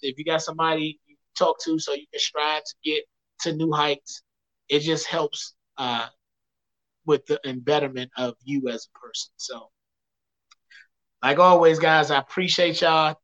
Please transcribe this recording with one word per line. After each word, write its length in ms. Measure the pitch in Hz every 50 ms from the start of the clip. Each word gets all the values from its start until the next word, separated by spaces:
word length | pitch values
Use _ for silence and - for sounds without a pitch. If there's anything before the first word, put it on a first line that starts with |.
if 160 | - 135 131 143
you 80 | 151
got 160 | 165 160 156
somebody 580 | - - 160 160 160 160 160 160 156 156 151 _ _ _
you 80 | _ _ _ _ - -
talk 200 | - 165 - - -
to 160 | 165 160 160
so 140 | - - 143
you 120 | 143 151 _
can 80 | - -
strive 440 | - - - 151 151 151 151 151 147
to 120 | - - _ -
get 220 | 156 151 151 - _ _ _ _ _ _ -
to 140 | - 175 160
new 180 | 151 160 165
heights, 520 | 156 151 147 147 143 - - - - - _ _ _ _ _ _ _ _ _ -
it 140 | 143 147
just 260 | 147 160 160 156 - -
helps, 480 | 180 165 151 147 - - - - _ _ _ _ _ -
uh, 300 | 131 123 120 117 113 117 _ _ _ _ _ _ _ _ _ _ _ _ _ _ _ _ _ _ -
with 200 | 156 147 139 - -
the 120 | 147 151 -
embetterment 680 | 139 127 127 120 143 151 147 143 135 131 127 127 127 - -
of 180 | 127 123 117 _ -
you 240 | 131 143 139 131 123
as 200 | 117 113 - _ _
a 60 | -
person. 320 | - 117 - - - - _ -
So, 320 | - - 127 117 110 _ _ _ _ _ _ _ _ _ _ _ _ _ _ _ _ _ - _ _ _ - - - _ _ _ _ _ _ - -
like 160 | 131 147 160
always, 400 | 180 185 180 170 170 165 160 151
guys, 320 | 165 160 160 156 151 139
I 80 | 147 139
appreciate 600 | 139 - - 185 185 175 - - 180 175 170 170
y'all. 340 | 175 165 160 160 156 156 156 _